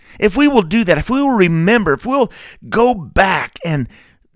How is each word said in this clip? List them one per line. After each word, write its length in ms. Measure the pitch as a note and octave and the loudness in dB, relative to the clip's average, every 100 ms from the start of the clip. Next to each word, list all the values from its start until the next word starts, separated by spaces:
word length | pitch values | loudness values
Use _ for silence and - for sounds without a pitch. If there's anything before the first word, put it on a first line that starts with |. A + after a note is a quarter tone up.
| _ - | _ -2
If 160 | G#3+ B3 | -2 2
we 140 | D4 | 2
will 120 | C4 | 2
do 220 | D#3+ A3+ | 0 -2
that, 140 | F3+ D3+ | 0 0
if 120 | F#3 | 0
we 120 | C4 | -2
will 100 | C#4+ | 0
remember, 600 | A#3 F3+ E3 F3 A3+ E3+ | 2 2 2 2 2 0
if 120 | C#3 B3 | -4 -2
we'll 280 | C#4 A3+ - - - - | -2 -2 -4 -20 -20 -6
go 260 | G#3 B3 | 0 2
back 640 | A3 C#3+ - F#3+ D#3 A#2+ - | 0 -4 0 0 0 -6 -10
and 240 | E3+ D3 A#2 - _ _ _ | -6 -4 -4 -10 _ _ _